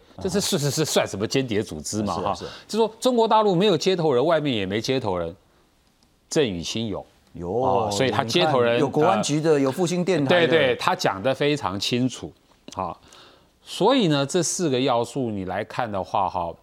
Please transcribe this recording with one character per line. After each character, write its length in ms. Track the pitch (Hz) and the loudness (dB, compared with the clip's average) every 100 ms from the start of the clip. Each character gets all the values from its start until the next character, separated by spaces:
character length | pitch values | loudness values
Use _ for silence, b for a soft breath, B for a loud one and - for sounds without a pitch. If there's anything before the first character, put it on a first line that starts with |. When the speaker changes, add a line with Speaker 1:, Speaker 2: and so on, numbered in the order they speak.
| b - | b -10
Speaker 1:
这 80 | 190 | -4
是， 80 | 196 | -2
Speaker 2:
啊 40 | |
哈。 0 | |
Speaker 1:
是， 180 | - 175 | -2 -2
是， 120 | 143 | -2
是 140 | 143 | -2
算 240 | 151 196 110 | 0 0 0
什 100 | 98 | -2
么 80 | 113 | -2
间 200 | 135 131 | -2 0
谍 160 | 104 | -2
组 180 | 110 80 | -2 -8
织 220 | - 104 | -6 -4
嘛？ 120 | 101 | -2
Speaker 2:
是 60 | 85 | -2
啊， 40 | |
Speaker 1:
哈， 100 | 98 | -2
Speaker 2:
是 100 | 90 | -4
啊。 60 | 80 B - | -8 B -6
Speaker 1:
就 100 | 214 | -2
说 160 | 214 - | -2 0
中 160 | 254 240 | 0 2
国 100 | 226 | 4
大 140 | 220 | 4
陆 140 | 208 | 4
没 100 | 170 | 4
有 100 | 208 | 4
接 220 | 160 190 180 | 4 2 2
头 160 | 160 | 2
人， 100 | 120 | 2
外 160 | 156 160 | 4 2
面 160 | 147 | 0
也 120 | 113 95 | -2 -2
没 120 | 107 | -2
接 220 | 113 131 | 0 -2
头 160 | 113 90 | -2 -2
人， 180 | 82 - _ b b _ _ _ _ _ _ | -4 -10 _ b b _ _ _ _ _ _
郑 180 | 165 127 | 0 0
宇 160 | 87 | -2
清 260 | 82 113 113 | -6 -4 -4
有。 180 | 82 - _ _ | -6 -10 _ _
Speaker 2:
有， 180 | - 87 | -10 -4
Speaker 1:
哦， 380 | 110 131 123 107 | -2 0 0 0
所 140 | 101 | 0
以 60 | 131 | 0
他 120 | 107 | 0
接 220 | 113 170 | 0 0
头 160 | 160 135 | 2 4
人， 180 | 120 120 | 2 2
Speaker 2:
有 80 | 135 | 2
国 160 | 151 | 2
安 200 | 151 107 | 2 2
局 180 | - 151 | 0 0
的， 120 | 156 | 2
Speaker 1:
呃， 60 | 147 | 2
Speaker 2:
有 140 | 135 | 2
复 140 | 131 175 | 0 0
兴 180 | 180 | 0
电 180 | 175 165 | 0 2
台 200 | 139 180 | 2 2
的。 40 | 165 | 4
Speaker 1:
对， 120 | 165 | 4
对， 180 | 131 117 | 2 2
他 180 | - | 0
讲 280 | 147 139 95 | 0 -2 0
得 120 | 120 | -2
非 220 | 127 143 147 | 0 0 0
常 240 | 95 101 | -2 -4
清 260 | - 120 127 | -2 0 0
楚。 240 | - 80 - _ _ - | -4 -12 -14 _ _ -12
好， 260 | 95 87 - B B B B B _ | -8 -8 -10 B B B B B _
所 340 | - - 196 269 | -14 0 2 4
以 120 | 180 | 2
呢， 180 | 143 139 | 2 0
这 160 | 180 | -2
四 260 | 160 - 165 | -2 -2 0
个 100 | 127 | 2
要 240 | 135 117 | 2 0
素 280 | 117 143 120 | -2 -4 -4
你 160 | 101 92 | -4 -4
来 180 | 92 | -6
看 260 | 107 - 117 | -6 -6 -4
的 140 | 98 | -4
话， 240 | 90 107 90 | -2 -2 0
哈， 260 | 90 85 82 | -2 -6 -8